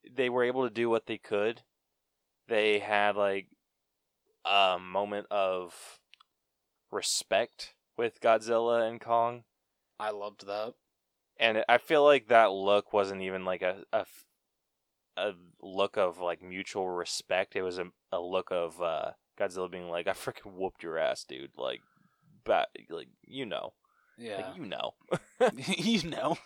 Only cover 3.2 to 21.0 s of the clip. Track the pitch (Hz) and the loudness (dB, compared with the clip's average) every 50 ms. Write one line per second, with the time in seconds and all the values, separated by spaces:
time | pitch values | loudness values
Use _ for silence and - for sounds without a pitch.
3.2 | 101 98 98 98 95 _ _ _ _ _ _ _ _ _ _ _ _ _ _ _ | 0 0 0 -2 -6 _ _ _ _ _ _ _ _ _ _ _ _ _ _ _
4.2 | _ _ _ _ _ 92 98 101 98 92 92 90 92 92 90 98 101 104 104 101 | _ _ _ _ _ 4 6 6 6 6 4 0 -4 -4 -2 -2 -2 -2 -4 -8
5.2 | 98 - 104 101 95 92 92 92 90 87 - - - - - _ _ _ - _ | -6 -4 0 0 2 2 0 -2 -6 -8 -14 -18 -20 -20 -20 _ _ _ -20 _
6.2 | - _ _ _ _ _ _ _ _ _ _ _ _ _ 110 101 - - - - | -20 _ _ _ _ _ _ _ _ _ _ _ _ _ -8 -4 -4 -2 -2 -4
7.2 | - _ 101 98 120 - _ - - - _ _ _ _ _ - 120 113 - _ | -2 _ 2 0 0 0 _ -18 -18 -18 _ _ _ _ _ -4 -4 -4 -4 _
8.2 | - 117 113 113 110 113 117 113 117 117 120 117 113 113 117 113 - 117 117 117 | 4 4 4 4 4 0 0 2 2 2 2 2 0 0 -4 -8 -4 0 2 2
9.2 | 117 117 120 120 113 _ _ _ _ _ _ _ _ _ _ - 107 107 107 101 | 2 0 -2 -8 _ _ _ _ _ _ _ _ _ _ _ -8 -8 -6 -6 -6
10.2 | 101 104 101 - 101 98 101 104 107 120 - _ _ _ _ _ _ _ _ _ | -10 -12 -12 -14 -10 -8 -6 -6 -6 -8 -10 _ _ _ _ _ _ _ _ _
11.2 | _ _ _ - - 113 110 110 113 - 120 123 - - 160 147 143 147 147 135 | _ _ _ 0 2 2 2 2 4 4 4 4 4 4 4 6 8 8 6 6
12.2 | 110 107 123 113 113 98 98 98 95 98 104 104 - - - 104 98 98 98 95 | 4 6 8 8 8 6 4 0 2 4 4 4 4 2 2 2 2 2 -2 -6
13.2 | 95 95 95 92 92 92 92 85 92 90 92 98 - _ - 107 95 - - - | -6 -6 -6 -4 -4 -4 -4 -2 -2 -2 -2 -4 -8 _ -4 -4 -4 -4 -14 -20
14.2 | - _ _ _ _ _ _ _ _ _ _ _ _ _ _ _ _ _ _ 90 | -20 _ _ _ _ _ _ _ _ _ _ _ _ _ _ _ _ _ _ -6
15.2 | 95 107 95 87 90 87 _ _ - 95 92 95 98 101 - 107 98 90 82 90 | -6 -6 -6 -10 -20 -20 _ _ -16 -8 -2 -2 -2 0 2 0 0 0 0 -4
16.2 | 90 87 85 85 92 90 90 95 95 - - 101 95 92 90 87 87 - - - | -4 -4 -4 -6 -10 -10 -10 -10 -10 -6 -6 -4 -4 -2 -4 -4 -6 -6 -8 -8
17.2 | - - 92 92 98 _ - 101 92 90 90 92 87 90 _ _ _ _ 95 90 | -4 -2 -2 -2 -2 _ -4 -4 -4 -4 -4 -6 -8 -10 _ _ _ _ -6 -6
18.2 | 87 90 92 92 92 - 92 87 85 82 80 87 87 82 80 76 - - - _ | -6 -2 -4 -4 -2 -2 -2 -2 -2 -4 -6 -6 -4 -4 -2 -4 -6 -6 -10 _
19.2 | _ _ _ - 101 95 90 92 92 90 90 92 87 87 85 87 82 98 95 - | _ _ _ -6 -6 -4 -4 -6 -6 -6 -8 -12 -10 -6 -6 -4 -4 -4 -6 -4
20.2 | - 131 - - - 104 95 90 95 92 _ - - 85 80 80 | -8 -10 -10 -10 -18 -18 -8 -6 -6 -6 _ -8 -10 -6 -2 0